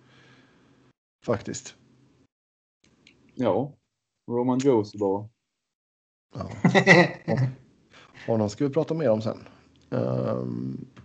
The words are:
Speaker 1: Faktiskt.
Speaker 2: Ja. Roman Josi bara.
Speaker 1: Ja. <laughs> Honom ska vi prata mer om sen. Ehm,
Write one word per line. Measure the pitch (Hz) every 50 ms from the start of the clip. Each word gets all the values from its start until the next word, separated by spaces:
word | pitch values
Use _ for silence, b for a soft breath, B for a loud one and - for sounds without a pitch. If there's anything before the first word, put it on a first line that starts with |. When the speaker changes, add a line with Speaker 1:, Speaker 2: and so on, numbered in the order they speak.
| b b b b b 127 131 b b b b b b b b b b b _ _ _ _ _ _ -
Speaker 1:
Faktiskt. | 120 113 104 - - - - - - - _ _ _ _ _ _ _ _ _ _ _ _ _ _ _ _ _ _ _ _ _ _ _ _ _ _ - _ _ _ _ _
Speaker 2:
Ja. | - 123 107 90 110 143 143 - _ _ _ _ _ _ _ _ _ _ -
Roman | 120 120 123 127 127 131
Josi | 135 143 123 110 104 104 - 104
bara. | 101 98 95 104 110 - _ _ _ _ _ _ _ _ _ _ _ _ _ _ _ _ _ _ _ _ -
Speaker 1:
Ja. | - 95 92 - - -
<laughs> | - 156 190 190 190 170 175 160 - - - - - 113 131 131 127 - - - - _ _ _ B B B B B B B -
Honom | - 117 110 107 101
ska | - - 143 135
vi | 135
prata | 160 147 - 160
mer | 165 151 113
om | 107 110
sen. | 110 110 - - - b b b b b _ _ _ _
Ehm, | - 60 62 64 64 62 64 - 62 64 64 64 60 58 64 65 65 - - - - -